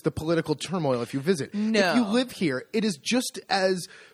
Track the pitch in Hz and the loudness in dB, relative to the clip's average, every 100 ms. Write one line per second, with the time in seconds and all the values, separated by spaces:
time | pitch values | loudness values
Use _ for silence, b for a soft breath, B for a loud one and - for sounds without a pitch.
0 | 160 - 156 165 156 143 - 180 147 123 | -4 -2 0 0 0 -4 -2 -2 0 0
1 | 120 139 139 175 123 208 214 220 185 233 | -2 -4 0 0 -2 -2 0 2 4 4
2 | 208 233 247 - 180 127 - 226 214 156 | 4 2 0 -2 -2 -2 -2 -2 0 -2
3 | - 240 240 - - 196 190 185 - B | 0 0 -2 -8 -4 0 2 0 -4 B
4 | B | B